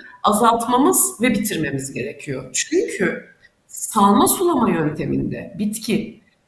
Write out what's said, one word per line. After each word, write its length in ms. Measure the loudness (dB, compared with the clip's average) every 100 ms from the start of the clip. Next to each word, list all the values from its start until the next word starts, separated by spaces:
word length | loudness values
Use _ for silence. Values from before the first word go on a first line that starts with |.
| -18 -2
azaltmamız 1000 | 2 4 4 4 2 4 4 4 0 0
ve 100 | 0
bitirmemiz 600 | 0 -2 -4 -4 -6 -8
gerekiyor. 580 | -8 -10 -10 -10 -10 -8
Çünkü 720 | -8 -2 -2 -2 -2 -4 -4 -14 _ _ _ _
salma 600 | -12 -2 2 4 6 4
sulama 440 | 2 0 2 0
yönteminde 840 | 0 -2 -4 -4 -2 -4 -8 -12 -6
bitki 640 | -6 -6 -4 -4 -4 -14 _ _